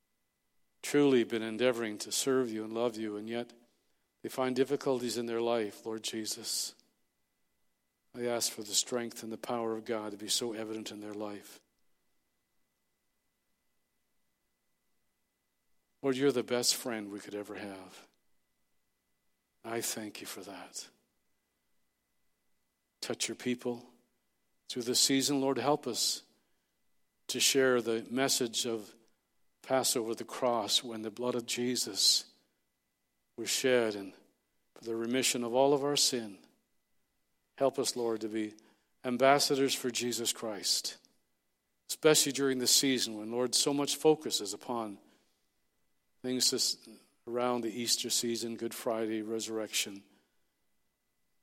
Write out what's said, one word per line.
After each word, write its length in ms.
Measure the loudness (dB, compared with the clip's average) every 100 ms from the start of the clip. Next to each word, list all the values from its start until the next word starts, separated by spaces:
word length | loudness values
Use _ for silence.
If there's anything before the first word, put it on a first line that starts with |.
| _ _ _ _ _ _ _ _
truly 400 | 0 6 8 6
been 180 | 4 0
endeavoring 560 | -4 2 2 2 -2 -4
to 140 | -4
serve 400 | -2 2 2 2
you 120 | -2
and 100 | -4
love 220 | -2 0 0
you, 220 | -4 -6
and 100 | -6
yet 260 | -6 -8 -14 _ _ _ _ _ _
they 80 | -6
find 260 | -2 0 2
difficulties 640 | 2 2 0 0 0 -2
in 80 | -2
their 160 | 0
life, 420 | 2 2 0 -6
Lord 200 | -8 -6
Jesus, 720 | -6 -6 -6 -8 -6 -4 -6 -10 _ _ _ _ _ _ _ _ _ _ _ _ _ -6
I 120 | -2
ask 240 | 0 -2
for 100 | -4
the 140 | -2 -2
strength 480 | 0 -2 -4 -8
and 80 | -10
the 60 | -8
power 360 | -4 -2 -2 -4
of 100 | -4
God 260 | -4 -4
to 60 | -8
be 120 | -4
so 240 | -2 -2
evident 380 | -4 -6 -8 -10
in 80 | -12
their 160 | -10 -8
life. 440 | -8 -10 -16 -20 _ _ _ _ _ _ _ _ _ _ _ _ _ _ _ _ _ _ _ _ _ _ _ _ _ _ _ _ _ _ _ _ _ _ _ _ _ _ _ _ _ _ _ _
Lord, 140 | -2 2
you're 140 | 4
the 120 | 2
best 320 | 0 0 2 0
friend 340 | -2 -6 -6
we 100 | -10
could 140 | -10
ever 220 | -10 -10 -10
have. 520 | -10 -12 -16 -20 -20 _ _ _ _ _ _ _ _ _ _ _ _ _ _ _
I 180 | -6 -4
thank 400 | -4 -4 -8 -10
you 60 | -12
for 140 | -12
that. 480 | -12 -12 -12 -14 -14 _ _ _ _ _ _ _ _ _ _ _ _ _ _ _ _ _ _ _ _ _
Touch 260 | -8 -4 -4
your 80 | -2
people 540 | -2 -2 -2 -6 -10 _ _ _ _ _ _ _ -10
through 140 | -6
this 160 | 0 2
season. 420 | 4 4 4 2
Lord, 160 | 2 2
help 300 | 2 2 0
us 340 | -2 -2 -2 -8 _ _ _ _ _ _ _ _ _ -8
to 100 | 2
share 420 | 4 6 6 4
the 240 | 2 -2 -2
message 560 | 0 2 2 0 -2 -2
of 260 | -4 -6 -18 _ _ _ _ _ _
Passover, 500 | 0 2 2 0 -2
the 120 | -4 -6
cross, 580 | -2 2 2 2 0
when 180 | 0 -6
the 80 | -8
blood 240 | -4 -2
of 140 | -2 -2
Jesus 800 | -2 0 0 -2 4 6 6 0 _ _ _ _ _ _ _ _ _ _ -10
was 120 | -4
shed 460 | 0 4 4 4 -2
and 180 | -8 -14 _ _ _ _ _ -14
for 80 |
the 120 | -6 -4
remission 480 | 0 2 2 0
of 120 | 0 4
all 180 | 6
of 100 | 4
our 120 | 2 2
sin. 420 | 2 0 -6 -12 -20 _ _ _ _ _ _ _ _ _ _ -2
Help 220 | 0 0
us, 180 | -2 -2
Lord, 240 | -2 -2
to 60 | -4
be 280 | -4 -6 -8 _ _ _ _ -6
ambassadors 720 | 4 6 6 4 2 2 0
for 160 | -2
Jesus 420 | -2 -2 -2 -2
Christ, 640 | -4 -6 -4 -2 -2 -2 -10 _ _ _ _ _ _ _ _ -12
especially 440 | 2 6 6 4
during 260 | 2 0 2
this 180 | 4 4
season 400 | 4 2 0 -4
when, 160 | -6
Lord, 220 | -2 0
so 200 | 2 2
much 220 | 0 -2 4
focus 460 | 4 4 2 -4
is 120 | -4
upon 440 | -8 -6 -4 -4 -10 -18 _ _ _ _ _ _ _ _ _ _ _
things 260 | -4 0 2
this, 280 | 2 0 -2 -10 -20 _ _ -6
around 340 | -2 0 0
the 80 | -2
Easter 400 | -2 0 0 0
season, 460 | 0 0 -2 -4 -6
Good 180 | -6
Friday, 480 | -4 -4 -2 -2 -2
resurrection. 840 | -4 -4 -4 -6 -4 -4 -4 -8 -18 _ _ _ _ _ _ _ _ _ _ _ _ _